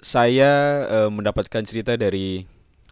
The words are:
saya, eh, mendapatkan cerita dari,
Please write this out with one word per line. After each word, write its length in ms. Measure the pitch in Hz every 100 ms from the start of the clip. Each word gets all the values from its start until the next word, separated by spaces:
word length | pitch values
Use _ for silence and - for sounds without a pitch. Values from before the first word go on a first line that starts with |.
saya, 880 | - 127 120 131 139 143 143 143 -
eh, 220 | 110 107
mendapatkan 560 | 104 104 104 101 113 107
cerita 320 | 113 113 117
dari, 480 | 104 95 95 92 92 _ _ _ _